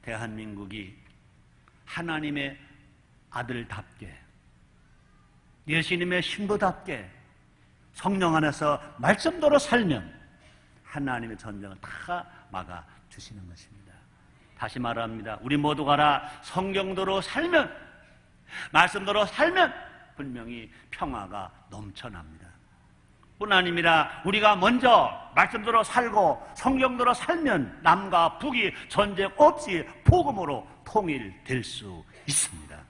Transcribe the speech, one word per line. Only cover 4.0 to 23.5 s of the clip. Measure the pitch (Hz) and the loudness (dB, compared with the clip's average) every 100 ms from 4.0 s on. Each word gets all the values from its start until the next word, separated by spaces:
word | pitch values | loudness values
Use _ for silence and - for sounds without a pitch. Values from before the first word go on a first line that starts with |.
| 95 73 _ _ _ _ _ _ _ _ _ _ _ _ _ _ - | -20 -20 _ _ _ _ _ _ _ _ _ _ _ _ _ _ -2
예수님의 | 160 156 180 175 180 | -2 0 -2 0 -2
신부답게 | 170 - 202 208 196 175 - 135 90 - _ _ _ _ _ _ _ | -2 -6 -4 0 0 -2 -10 -10 -10 -20 _ _ _ _ _ _ _
성령 | - 190 196 180 160 | -6 -2 2 4 4
안에서 | 151 143 151 143 - - | 2 0 0 0 -4 -2
말씀대로 | 131 202 320 349 302 285 | 2 2 2 2 4 4
살면 | - 240 196 123 85 - - - - - _ _ | 4 2 2 -2 -4 -18 -20 -20 -20 -20 _ _
하나님의 | - 151 139 123 117 107 | -14 -8 -4 -4 -6 -12
전쟁을 | 113 101 98 95 | -12 -12 -14 -16
다 | - - - 175 175 - _ | -16 -14 -8 -8 -10 -20 _
막아주시는 | 92 92 87 - - _ - - 104 90 | -12 -10 -14 -18 -20 _ -20 -18 -18 -18
것입니다. | 87 - 101 - - _ _ _ _ _ - | -20 -20 -20 -20 -20 _ _ _ _ _ -12
다시 | 110 123 | -10 -6
말합니다. | 123 113 113 113 104 104 | -4 -4 -6 -8 -10 -10
우리 | 120 147 | -2 0
모두가 | 147 151 143 143 | 0 -2 2 4
다 | 147 135 - - | 4 2 -2 -16
성경대로 | - 180 190 190 190 185 190 190 | -8 -6 -2 -4 -4 -4 -2 -2
살면, | - - 339 349 - - - - - - _ _ _ - - | -4 -4 2 2 0 -8 -20 -20 -20 -20 _ _ _ -14 0
말씀대로 | 151 175 208 190 208 202 | 4 4 2 0 2 2
살면 | - 311 370 330 - - - - - | 2 2 4 2 2 -16 -20 -20 -12
분명히 | 143 120 113 120 113 - - | -10 -10 -12 -14 -16 -20 -20
평화가 | - 165 120 98 101 90 - _ | -8 -6 -6 -8 -10 -10 -14 _
넘쳐납니다. | - 104 95 123 92 78 78 85 - _ _ _ _ _ _ _ _ | -14 -14 -14 -14 -14 -18 -20 -20 -20 _ _ _ _ _ _ _ _
뿐 | 208 | 2